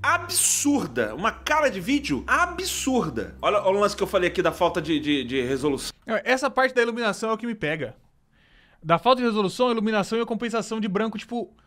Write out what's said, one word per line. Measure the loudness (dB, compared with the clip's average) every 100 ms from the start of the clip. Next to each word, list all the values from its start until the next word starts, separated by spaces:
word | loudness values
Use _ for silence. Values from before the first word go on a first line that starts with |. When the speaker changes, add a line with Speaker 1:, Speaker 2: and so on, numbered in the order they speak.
Speaker 1:
absurda, | 2 0 0 0 2 2 2 2 0 -2 -2 0
uma | -2
cara | -2 0 2 2
de | 0
vídeo | 0 -2 0 -4 0
absurda. | 2 2 0 -6 -4 0 0 0 -4 -8 -2
Olha, | 0 2
olha | 2 2
o |
lance | 2 0
que |
eu | -2
falei | 2 0
aqui | 2
da | 0
falta | 2 0 0
de, | 0 -2
de, | 2 0 0
de | -2
resolução. | 0 0 0 -2 -6 -12 -4
Speaker 2:
Essa | -4 0 0 0
parte | 0 0
da | 2
iluminação | 0 0 -4 -2 -2
é |
o | -4
que | -4
me | -4
pega. | -4 -4 -6 -10 _ _ _ _ _ _ _ _
Da | 2 2
falta | 6 4
de | 4
resolução, | 2 0 2 2
iluminação | 2 2 0 0 -2
e |
a | -2
compensação | -4 -2 -4 -4 -4
de | -2
branco, | 0 -2 -4
tipo, | -6 -6 -8 _